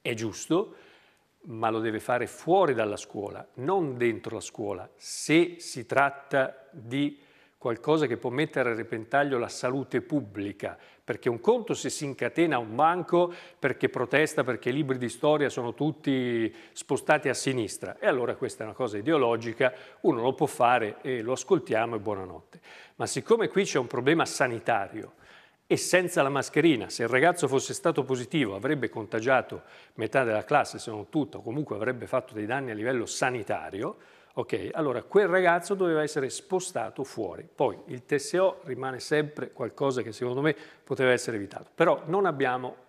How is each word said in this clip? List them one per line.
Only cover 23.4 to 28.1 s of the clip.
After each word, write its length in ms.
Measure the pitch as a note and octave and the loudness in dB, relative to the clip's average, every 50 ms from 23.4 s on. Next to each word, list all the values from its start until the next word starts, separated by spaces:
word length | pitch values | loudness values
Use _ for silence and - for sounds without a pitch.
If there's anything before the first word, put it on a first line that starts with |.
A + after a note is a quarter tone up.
| G3+ - | 4 0
qui 140 | - F#3+ G3+ | 2 0 0
c'è 140 | - - | 2 0
un 100 | D3 B2 | 0 -2
problema 380 | A#2+ - B2 B2 C#3 E3 E3 C#3 | 0 -4 0 2 4 4 4 2
sanitario, 880 | - - - C#3 B2 A#2 A2 - - A#2 G#2 G2 F#2 - A2 - - _ _ - - - - - _ _ _ _ | 0 2 0 0 0 0 -2 0 0 0 0 0 -4 -8 -12 -12 -12 _ _ -20 -20 -20 -20 -20 _ _ _ _
e 100 | _ F3+ | _ 0
senza 440 | C3 - - - F3+ F#3 F3 - E3+ | 0 2 4 4 4 4 4 2 2
la 80 | C#3+ C3+ | 2 2
mascherina, 600 | C#3 C3+ B2+ - - D3+ D3 E3+ D3 A2+ G2 F2+ | 2 0 -2 0 2 4 6 6 6 4 0 -6
se 120 | - - | -4 -4
il 80 | A#2 A2+ | 0 2
ragazzo 380 | B2+ B2+ D3 E3+ F3+ F3 D3+ | 4 6 6 6 4 4 0
fosse 260 | B2+ C3 C3 A#2+ - B2 | 2 2 0 0 -2 -8
stato 300 | - - E3+ D3 D3 C3 | -2 0 0 0 0 0
positivo, 520 | A#2+ | 0